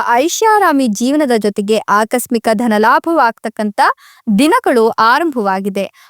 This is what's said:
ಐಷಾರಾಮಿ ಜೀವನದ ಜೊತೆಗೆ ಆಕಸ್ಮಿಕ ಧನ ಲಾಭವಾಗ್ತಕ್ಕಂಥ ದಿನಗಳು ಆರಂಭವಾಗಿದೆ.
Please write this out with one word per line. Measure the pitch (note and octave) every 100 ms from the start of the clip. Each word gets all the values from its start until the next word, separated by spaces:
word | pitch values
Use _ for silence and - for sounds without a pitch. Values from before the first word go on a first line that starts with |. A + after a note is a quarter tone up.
| -
ಐಷಾರಾಮಿ | A#3+ E4 - A4 G#4+ F#4 C#4 B3+
ಜೀವನದ | G3+ B3 D4+ C#4+ A#3
ಜೊತೆಗೆ | G#3 G#3 G3+ G#3+
ಆಕಸ್ಮಿಕ | - G3+ A3 B3 - A#3 -
ಧನ | G#3+ B3 G#3
ಲಾಭವಾಗ್ತಕ್ಕಂಥ | A3 D4+ E4 E4 A#3+ - A3+ - G#3+ G3+ D#4+ C5+ - _ - G3+
ದಿನಗಳು | D4+ B4 F#4+ B3+ A3
ಆರಂಭವಾಗಿದೆ. | - A3 C4+ E4+ B3 G3 F#3+ G3 G3 F#3+ _